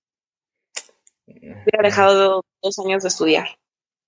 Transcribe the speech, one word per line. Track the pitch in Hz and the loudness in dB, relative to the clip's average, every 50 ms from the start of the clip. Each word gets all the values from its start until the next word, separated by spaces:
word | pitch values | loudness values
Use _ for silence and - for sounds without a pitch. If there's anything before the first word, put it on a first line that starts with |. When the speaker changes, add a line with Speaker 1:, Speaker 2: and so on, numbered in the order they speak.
| _ _ _ _ _ _ _ _ _ _ _ _ _ _ - - - _ _ _ _ _ _ _ _ | _ _ _ _ _ _ _ _ _ _ _ _ _ _ -16 -16 -16 _ _ _ _ _ _ _ _
Speaker 1:
Hubiera | _ - - - - - - - 214 214 214 | _ -20 -20 -20 -20 -18 -6 -4 -4 -2 0
Speaker 2:
Ajá. | |
Speaker 1:
dejado | 208 202 202 202 196 196 196 196 196 190 190 185 - _ _ _ | -2 0 2 4 4 4 4 4 4 2 0 -2 -4 _ _ _
dos | - 196 196 - | -10 -8 -8 -6
años | 190 190 190 196 190 | -6 -4 -4 -2 -2
de | 180 | -4
estudiar. | - - 165 160 156 160 185 - - _ _ _ _ _ _ _ _ _ _ | -4 -2 0 0 2 0 -2 -6 -14 _ _ _ _ _ _ _ _ _ _